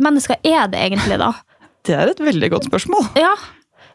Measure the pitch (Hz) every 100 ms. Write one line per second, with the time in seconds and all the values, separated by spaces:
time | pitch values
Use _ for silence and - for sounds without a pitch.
0 | 285 294 - 254 320 320 208 185 185 196
1 | 208 196 202 226 - _ _ _ - 147
2 | 185 370 302 170 160 - - - - 392
3 | 220 269 330 415 - - _ _ -